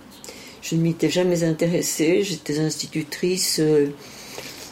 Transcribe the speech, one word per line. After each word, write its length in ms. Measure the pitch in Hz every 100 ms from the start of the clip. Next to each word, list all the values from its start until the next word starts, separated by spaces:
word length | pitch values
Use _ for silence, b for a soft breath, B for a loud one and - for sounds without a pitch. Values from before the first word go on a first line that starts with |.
| - - B B B B
Je 140 | - 165
ne 60 |
m'y 100 | 165
étais 180 | 165 156
jamais 340 | 180 180 175
intéressée, 800 | 170 160 170 175 - - 156 196
j'étais 360 | 196 160 - 147
institutrice, 1000 | 156 - - 160 147 - 180 180 - -
euh, 280 | 156 151 143 143 B B B B B B B